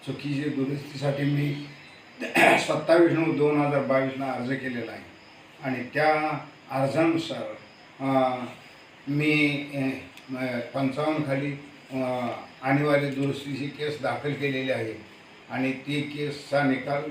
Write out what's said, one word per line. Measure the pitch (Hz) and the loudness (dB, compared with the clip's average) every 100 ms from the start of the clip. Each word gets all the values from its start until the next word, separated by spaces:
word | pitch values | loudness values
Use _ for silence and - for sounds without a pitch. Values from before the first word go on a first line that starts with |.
| - | -10
चुकीची | 135 143 139 147 | -8 -4 -2 -2
दुरुस्तीसाठी | 131 135 147 - - 143 139 | -2 -2 -2 -6 -4 -2 0
मी | 143 143 143 143 - - - - - | 0 2 0 -2 -8 -16 -20 -20 -20
<clears throat> | - - - - - | -10 -2 6 6 6
सत्तावीस | - 156 - 170 170 | 2 0 4 8 8
नऊ | 156 156 135 | 6 2 4
दोन | 147 147 | 4 4
हजार | 147 139 | 4 2
बावीसला | 123 135 135 131 135 | 2 2 2 -2 -4
अर्ज | 123 120 | -4 -4
केलेला | 131 127 120 110 | -4 -4 -6 -8
आहे | - - - - - - - | -10 -14 -20 -20 -20 -20 -10
आणि | 139 127 123 | -6 -4 -4
त्या | 143 156 156 151 139 - - - | 2 4 4 2 -4 -8 -18 -6
अर्जानुसार, | 135 135 156 165 160 - 120 110 - - - - - | -2 0 4 4 2 -2 -6 -8 -10 -16 -20 -20 -6
अ, | 135 131 127 127 120 - - - - - - | 0 4 2 0 -8 -12 -20 -20 -20 -16 -4
मी, | 143 151 151 147 143 - | 0 2 4 2 0 -4
अ, | 139 131 123 - - - | -4 -2 -4 -10 -20 -10
म-, | 131 127 123 | -6 -4 -4
पंचावन्न | - 135 135 147 151 151 139 | -4 -2 -2 0 0 0 0
खाली, | 135 143 143 - - - | -2 -2 -6 -12 -20 -10
अ, | 131 127 127 123 - - - | -4 -2 -2 -4 -6 -12 -6
आणेवारी | 135 143 147 143 139 | 2 2 4 4 2
दुरुस्तीची | 135 139 127 143 127 143 | 0 -2 -2 -6 -6 -6
केस | - 151 113 | -6 -6 -4
दाखल | 127 127 147 | -4 -4 -4
केलेली | 135 143 131 131 | -2 -2 -2 -2
आहे | 117 110 101 - - - - - | -2 -4 -8 -14 -20 -20 -20 -10
आणि | 123 131 | -2 -2
ती | 131 - 147 | -2 -4 -4
केसचा | - 147 147 - - 139 | -4 -4 -6 -6 0 2
निकाल | 135 131 - 143 151 | 2 0 0 -4 -4